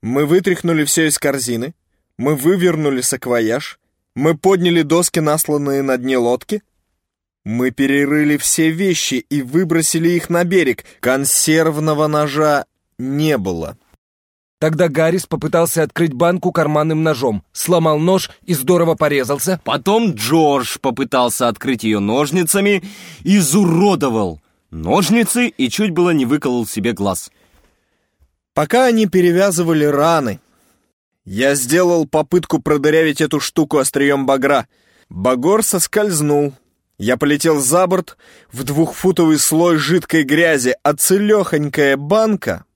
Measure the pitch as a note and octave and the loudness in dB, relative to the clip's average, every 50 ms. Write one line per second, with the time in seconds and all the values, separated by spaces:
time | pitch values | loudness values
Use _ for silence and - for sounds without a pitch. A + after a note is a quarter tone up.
0 | - A2 B2 C#3 D3+ C#3+ E3 F#3+ F3+ G3 F3+ - - E3+ E3 D#3 D3+ C#3+ - - | -4 -2 -2 0 2 2 2 2 2 0 -4 -2 -2 -2 0 0 0 0 0 0
1 | D#3+ D3+ C#3+ - - D3 C3+ C3+ A#2+ A#2 A#2+ A2+ A#2+ D3 - _ _ _ _ _ | 0 0 0 -2 -2 -2 -2 -2 -4 -4 -4 -4 -6 -8 -12 _ _ _ _ _
2 | _ _ _ - A#2+ C#3+ D#3 C#3 B2+ E3 F#3+ F#3+ F3 F3+ D#3+ D#3 D#3 C#3+ C#3 B2+ | _ _ _ -4 -2 -2 -2 0 2 0 2 2 2 0 0 0 0 -2 -2 -2
3 | B2 - - B2 - B2+ B2 A#2 A2+ G#2+ A2+ C#3 D3+ - - _ _ _ _ _ | -2 -4 -4 -4 -4 -2 0 0 0 0 -2 -2 -4 -10 -18 _ _ _ _ _
4 | _ _ _ A#2 C#3 D#3+ E3 D3+ - F#3+ G3 F3+ F3 F3 E3+ E3+ D#3 C#3+ D#3 E3+ | _ _ _ 0 0 0 0 2 2 2 2 4 2 2 2 2 2 2 2 0
5 | F3 - - E3+ D#3 D3+ D3 D#3 - - D3+ D3 C#3+ C#3 C#3 C#3 C3+ C3+ C3 B2+ | 0 0 -2 -2 0 0 0 0 0 -2 -2 -2 -2 -2 -2 -2 0 -2 -2 -2
6 | B2 C3 C3+ B2+ A#2+ A#2+ B2 B2 - - G#3+ G#3+ _ _ _ _ _ _ _ _ | -2 -2 0 0 2 0 0 -2 -4 -6 -8 -8 _ _ _ _ _ _ _ _
7 | _ _ _ _ _ _ _ _ _ G2 A2 A#2+ B2+ C3 A#2+ - C#3 C3+ C#3 C#3+ | _ _ _ _ _ _ _ _ _ -6 -4 -2 -2 -2 0 -2 0 0 2 0
8 | C#3+ C#3 D3 D3+ D3+ D3 D3 C#3+ - - - - D#3+ D#3+ D#3+ D#3+ G3+ F#3+ E3+ D3+ | 0 0 0 0 0 0 0 -2 -2 -2 0 0 0 0 0 0 0 0 0 -2
9 | - - C3 B2+ - _ C#3+ D3 C3 B2 C3+ E3+ F#3+ D#3+ E3 E3 D#3+ - - E3 | -2 -4 -4 -6 -4 _ -4 -4 -4 -2 -2 -2 0 2 0 0 0 0 -2 0
10 | E3 E3+ F3 E3+ - - E3+ F3 F3+ E3+ F#3 F#3 E3 C3 A2+ - - - - _ | 0 0 0 0 -2 -2 -2 0 0 2 2 2 2 2 -2 -4 -6 -20 -18 _
11 | - B2 B2+ C3+ C#3 C#3 - - - - D#3 D#3+ D#3+ D#3+ D3+ D3+ D3+ D#3 D#3 D3 | -2 0 0 0 0 0 0 0 2 2 2 4 2 2 0 0 0 0 0 0
12 | D#3 D3+ D3+ D3+ D3+ D3 C3+ D3+ D#3 D3+ D3 C#3 - _ _ _ _ _ _ - | 0 0 2 0 0 0 0 0 0 2 2 0 -2 _ _ _ _ _ _ -10
13 | B2 C3 C3+ C#3+ D3+ D#3 D3 A#2+ F#2 F#2+ F2+ E2 D#2+ D#2 - _ _ _ _ _ | -8 -6 -2 -2 0 0 0 0 -2 -4 -4 -6 -8 -10 -12 _ _ _ _ _
14 | _ _ _ _ _ _ _ _ _ _ _ _ - D#3+ D#3+ D3+ F3+ E3 C#3 D3+ | _ _ _ _ _ _ _ _ _ _ _ _ -2 -2 0 0 0 0 2 0
15 | D#3+ D#3+ E3+ F#3+ - _ - D3+ - C#3 - E3+ E3 E3 - E3 D#3 - - - | 0 0 0 -2 -4 _ -8 -6 -4 -2 0 0 0 0 0 -2 -2 -2 0 -2
16 | E3+ E3 C3+ B2 E3+ E3+ F3+ F#3 - F#3 D#3+ F3 D#3 D3 D3+ D3+ D3+ D#3+ D#3+ D#3 | -2 -2 0 0 0 0 0 0 -2 -2 -2 0 0 0 0 0 0 0 0 0
17 | D#3+ D#3+ D3+ A#2 C3 B2 G#2+ G2 - _ _ - - - F3+ E3+ D#3+ D#3+ D3+ D3+ | 0 0 0 0 -2 -2 -2 -4 -8 _ _ -10 -2 0 0 2 2 2 0 2
18 | D#3+ F3 F#3+ F#3 - - - _ _ - F3+ C3+ B2+ C3 F3+ E3+ E3+ E3 D#3+ - | 2 2 0 0 -2 -6 -14 _ _ -4 -4 -2 0 2 2 2 2 0 0 0
19 | D#3 D3 C#3+ C#3 B2+ A2+ C#3+ C#3 - F#3+ F#3 E3 _ - C3 C#3+ - F#3+ G3+ A3+ | 0 0 0 0 0 0 -2 -2 -2 -4 -4 -4 _ -4 -4 -2 0 2 2 2
20 | A#3 G#3 D#3 G#2+ G#2+ A#2 D3+ E3 D#3 D3 C#3+ C#3 B2 - - - - C3+ A#2 B2 | 2 0 -2 -2 -2 0 2 4 4 4 2 2 -2 -4 -8 -4 -4 -4 -2 -2
21 | C3+ - - C3 B2 A#2+ - - B2+ A#2+ A2 - - C3 C3 A2 - A2 G#2+ G#2 | -4 -2 0 0 0 0 0 0 -2 -2 -2 -2 -4 -4 -4 -2 0 0 0 0
22 | G2+ G2+ A2+ C3+ D3+ C#3+ C#3+ F#3 F3 E3 - G3+ G3 G3+ G3+ F#3+ - - - - | 0 0 0 0 0 0 0 -2 0 0 0 0 2 2 2 0 -2 -8 -20 -20
23 | - - - - - F3 G3 G#3 E3+ C3+ D3 A3 G3+ E3+ E3 E3 F#3+ G#3 F#3+ E3+ | -20 -20 -20 -8 0 2 2 2 2 2 2 2 2 4 2 2 4 2 2 2
24 | D3+ C3 A2+ A2+ G2+ F2+ E2 D#2 _ _ _ _ _ _ - E2 D#2 E2+ B2+ F#3+ | 0 -2 0 0 -2 -2 -6 -10 _ _ _ _ _ _ -12 -8 -4 0 0 0
25 | F#3+ C#3+ G#3 A#3 A3+ - - A#3+ B3 - - - C3 A#2+ - - G#3+ G#3 E3 E3 | 2 2 2 2 2 0 0 -2 -2 -2 -2 -4 -4 -4 -2 -2 -2 -2 0 0
26 | F3 F3 E3+ D3+ C3 A#2 C#3+ D3 - C#3 B2 B2 A2+ - - A2 F#2+ A#2 A2 F2 | 0 2 2 0 0 0 -2 -2 -2 -2 -2 -2 -4 -4 -6 -4 -4 -4 -4 -2
27 | G2+ G2 F#2 - - - _ _ _ _ _ _ _ _ _ _ _ _ _ _ | -4 -4 -4 -4 -8 -14 _ _ _ _ _ _ _ _ _ _ _ _ _ _
28 | _ _ _ _ _ _ _ _ _ _ _ - D3+ - - A#3+ C4 B3 A#3 A3 | _ _ _ _ _ _ _ _ _ _ _ -4 -2 0 2 2 4 4 2 2
29 | A3 F3+ - F#3 F3 F3 E3+ F3+ G3 G3+ F3 E3 F3+ E3 E3 D#3 D3 D3 C#3+ C#3+ | 0 2 2 2 2 4 4 2 2 0 0 0 0 0 2 2 2 2 2 2
30 | D3 E3 E3+ D#3+ C#3 A#2 F#2+ - _ _ _ _ _ _ _ _ _ _ _ _ | 2 2 2 2 0 -2 -6 -8 _ _ _ _ _ _ _ _ _ _ _ _
31 | _ _ _ _ _ G2 F#2+ G#2 B2+ C#3 C#3+ C#3 B2 A#2+ D3 F3 F#3 F3 F3 E3+ | _ _ _ _ _ -10 -4 0 0 0 0 0 -2 0 0 2 2 2 2 0
32 | D#3 C#3 - D#3 D3+ - - F3+ D#3+ - - D3 - D3+ D3+ D3 C#3 D3+ D3+ D#3+ | 0 0 -2 -2 -2 0 0 -2 0 0 -4 -2 0 0 -2 2 2 2 2 4
33 | E3 D#3 C#3+ - D#3+ C#3+ D#3 D3 - - _ - D#3 C#3 D#3 D3 C3 - - C#3+ | 2 0 0 -2 -2 -2 -2 -4 -4 -4 _ -2 -2 0 0 0 0 0 0 0
34 | C#3 C#3+ C#3+ C#3 C3+ B2+ C#3 C3+ C3 C#3 C#3+ B2+ A2 _ _ _ _ _ _ _ | 2 2 2 0 0 0 0 0 2 2 0 0 -2 _ _ _ _ _ _ _
35 | _ _ - F2+ F#2+ B2+ C3 B2 B2+ E3 G3+ A3 A3+ - - F3+ - - - G#3+ | _ _ -12 -4 -2 -2 0 0 0 2 2 2 0 0 -2 -2 -4 -2 -2 -2
36 | G#3+ G#3 F3+ D3+ D3+ D3 D3 D3 D3 C#3+ C3+ _ _ _ _ _ _ _ _ _ | 0 0 -2 -2 0 0 0 0 0 -2 -6 _ _ _ _ _ _ _ _ _
37 | G2 A2 B2 A#2+ D3+ C#3+ D3 C#3+ - E3 D#3 D3 C3+ A#2+ D3+ F3+ F#3 F3+ F#3 F3+ | -2 -2 -2 0 0 0 0 0 2 0 0 0 0 0 2 2 2 2 0 -2
38 | E3+ - - _ _ - - - _ _ - A#2+ C3+ B2 C#3+ D3 E3 D3+ - - | -4 -6 -18 _ _ -20 -20 -20 _ _ -14 -12 -8 -4 0 0 0 -2 -2 -2
39 | - F#3 F3+ F#3 E3+ D#3+ D#3 D3 - - D#3 D#3 E3+ F3 E3+ D#3 D3 C#3 E3+ D#3 | 0 0 2 4 4 4 4 2 2 0 2 2 2 2 2 0 0 0 0 -2
40 | D3+ - - E3 D3+ C3 D3 D#3+ E3+ E3 D#3 C#3 B2 B2+ B2 - _ D3 D3 C#3+ | 0 0 0 0 2 2 2 2 2 2 2 2 0 -2 -2 0 _ -2 -2 0
41 | - - F#3 G3+ G#3 G#3 G#3+ G#3 F#3 - - D3+ D3 D3 - D#3 D3 C#3 C#3 C#3 | 0 0 2 2 2 2 2 2 2 0 -2 -2 -2 -2 0 0 2 2 2 0
42 | C#3+ D3 G3 A3 A3 A3 G#3 - - A#2 F2+ F2 - _ _ | 0 0 0 2 2 0 -2 -2 -4 -6 -6 -6 -10 _ _